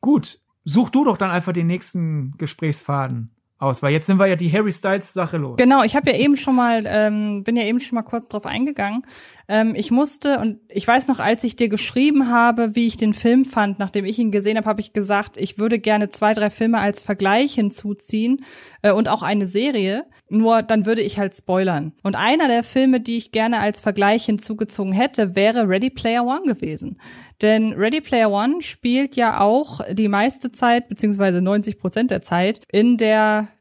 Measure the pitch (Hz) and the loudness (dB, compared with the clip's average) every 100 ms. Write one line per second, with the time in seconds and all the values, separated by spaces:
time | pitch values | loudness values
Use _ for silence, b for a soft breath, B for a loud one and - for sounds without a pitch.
0 | 247 294 - - _ _ - 160 254 262 | 2 0 0 -16 _ _ -2 0 2 2
1 | 294 185 190 175 175 175 170 185 - 180 | 2 0 0 -2 -2 -2 -2 -2 -4 -4
2 | 165 151 131 143 143 - 160 147 - 143 | -4 -4 -6 -8 -10 -4 -4 -4 -4 -4
3 | 131 123 113 _ _ _ 135 127 143 151 | -2 -6 -10 _ _ _ -2 0 0 0
4 | 156 190 196 180 170 185 214 175 196 196 | 2 2 4 2 0 0 0 -2 -2 -2
5 | 196 190 170 165 135 120 254 269 220 285 | -2 -4 -4 -4 -6 2 4 6 4 2
6 | 277 226 277 277 - 254 240 233 208 214 | 0 2 2 2 2 2 2 0 0 0
7 | 214 214 208 208 196 233 214 247 277 233 | 0 0 -4 -4 -2 -2 0 -2 -2 -6
8 | 226 233 233 214 - 214 269 285 202 226 | -4 -8 -8 -10 -8 -4 -4 -2 -4 -4
9 | B B B B - 214 226 214 208 240 | B B B B -2 2 2 0 0 2
10 | 294 - 285 277 220 208 _ 202 214 254 | 2 -2 -2 0 -2 -6 _ -4 2 2
11 | 262 254 202 220 240 - 233 214 - 247 | 2 -2 0 0 -2 -2 -2 -2 -4 2
12 | 285 294 247 240 233 233 226 214 233 - | 2 4 2 4 4 2 0 0 -2 0
13 | 220 208 233 254 262 - 208 196 196 208 | -2 2 4 4 2 0 -2 -2 -4 -4
14 | 196 220 226 202 196 220 214 214 208 214 | -4 -2 0 0 0 -2 -2 -4 -4 -4
15 | 196 202 208 - 196 - 214 226 - 214 | 0 -2 -2 -8 -8 -2 -2 0 2 0
16 | 202 - 214 220 208 - 226 226 202 202 | 0 0 0 2 -2 0 0 2 0 -2
17 | - 196 196 214 285 - 208 - 208 202 | -4 -2 2 2 0 0 -2 -2 -8 -8
18 | - 214 233 269 B B B B 208 196 | -4 -2 0 -2 B B B B 2 2
19 | 226 214 - 208 190 190 262 247 190 214 | 2 -2 0 -2 -2 -2 -2 0 -2 -4
20 | 330 b _ 214 226 226 220 220 202 226 | -8 b _ 0 4 2 2 0 0 -2
21 | 202 208 196 - - 185 190 175 156 - | -2 -2 -4 -4 -2 0 0 -2 -4 -6
22 | 196 196 208 311 302 233 233 262 262 254 | -6 -2 0 2 2 2 0 2 4 2
23 | 233 233 - 220 226 233 202 208 - 202 | 0 -6 -4 -2 0 0 -2 -2 -4 2
24 | 202 226 - 208 - 214 214 - 190 190 | 2 2 0 -2 -2 -4 -6 -4 -2 0
25 | 262 - 202 185 202 240 208 185 254 262 | 0 0 -2 2 2 2 0 0 -2 -4
26 | 233 240 240 285 359 214 170 151 - - | -2 -2 -2 -2 -2 -4 -6 -8 -12 -14
27 | B B B _ 214 220 220 - 214 302 | B B B _ 2 4 2 0 0 -2
28 | 302 247 220 202 233 339 311 - 240 247 | -2 0 2 2 0 -2 -6 -6 0 0
29 | 277 277 233 - 202 240 302 - - 196 | 0 0 0 2 2 2 0 -8 -8 -2
30 | 214 202 233 - 247 - 240 240 240 208 | 0 2 0 -2 -8 0 2 2 0 -2
31 | 214 202 202 180 185 208 208 - 185 208 | -2 2 0 2 2 0 -2 -6 -4 -2
32 | 247 - - 175 190 220 _ 202 233 240 | -2 -2 -2 0 0 -2 _ 2 4 4
33 | 220 214 214 214 214 _ | 4 4 4 2 -2 _